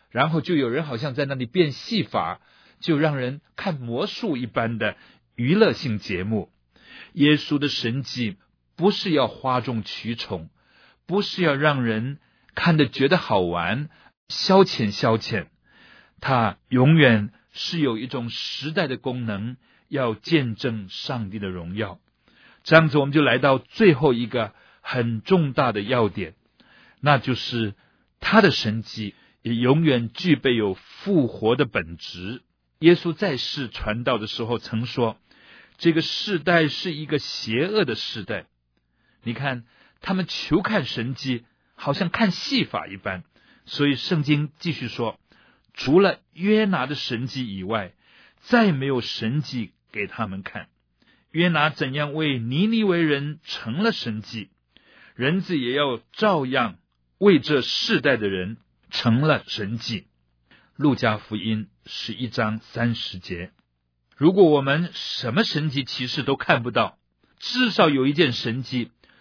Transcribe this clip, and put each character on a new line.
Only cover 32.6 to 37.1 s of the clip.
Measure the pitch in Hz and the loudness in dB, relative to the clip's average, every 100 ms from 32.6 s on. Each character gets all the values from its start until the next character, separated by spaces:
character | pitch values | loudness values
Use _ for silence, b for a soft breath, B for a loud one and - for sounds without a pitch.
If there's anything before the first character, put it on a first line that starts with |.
| _ - | _ 2
耶 | 160 175 | 4 4
稣 | 170 | 2
在 | 156 196 127 | -4 -4 -4
世 | - 147 120 | -6 -8 -8
传 | - 107 110 | -6 -6 -4
道 | 123 117 | -2 -2
的 | 107 | -4
时 | - | -6
候 | 113 113 | -4 -6
曾 | - 113 120 | -4 -6 -4
说， | - 117 - _ b b b b b | -2 -2 -4 _ b b b b b
这 | 165 | 0
个 | 160 | 2
世 | 156 - 214 175 | 0 -6 -4 -2
代 | 160 170 151 | 2 2 2
是 | - 190 | -2 -6
一 | 151 | -6
个 | 147 | -4